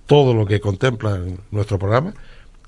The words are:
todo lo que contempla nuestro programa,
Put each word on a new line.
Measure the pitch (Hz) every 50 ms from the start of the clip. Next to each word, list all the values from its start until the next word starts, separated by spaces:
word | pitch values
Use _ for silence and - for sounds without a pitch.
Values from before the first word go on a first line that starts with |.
| - -
todo | 143 147 143 127 117
lo | 110 107
que | 95 107 101
contempla | - 101 95 92 127 131 120 107 107 107 101 92 87 92 90 92 - -
nuestro | 107 104 101 - 104 90
programa, | 98 98 110 127 151 202 - - - - - - - - - - -